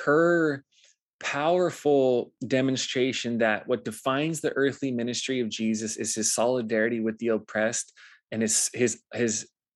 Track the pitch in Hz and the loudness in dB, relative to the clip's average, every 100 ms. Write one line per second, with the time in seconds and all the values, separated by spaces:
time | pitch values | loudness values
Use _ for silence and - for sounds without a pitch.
0 | - 151 170 170 156 139 _ _ _ _ | 2 4 4 4 2 -2 _ _ _ _
1 | _ - - 143 156 180 175 - 147 139 | _ -12 -6 -2 2 2 2 0 4 6
2 | 131 123 - - 107 131 131 131 - 131 | 6 4 0 -8 -2 2 2 0 -2 0
3 | 131 - 120 117 113 104 120 123 - 110 | 0 -2 -2 0 2 0 -2 -4 -4 -6
4 | 135 135 160 160 151 131 139 123 139 120 | -2 0 -2 -2 -2 0 0 0 -4 -2
5 | 120 117 - 127 113 113 110 110 110 - | -4 -4 -2 -2 -2 -2 -2 -2 -4 -6
6 | 107 110 107 - 120 127 113 113 113 117 | -4 -2 0 2 0 0 0 0 0 0
7 | 110 110 117 110 - 107 110 120 - - | -4 -2 -2 -2 -2 -2 -2 -2 -8 -16
8 | - - - 110 107 - - - 120 - | -20 -20 -8 -2 0 0 -2 0 0 -2
9 | - - 117 104 - _ _ | -8 -2 -2 -2 -8 _ _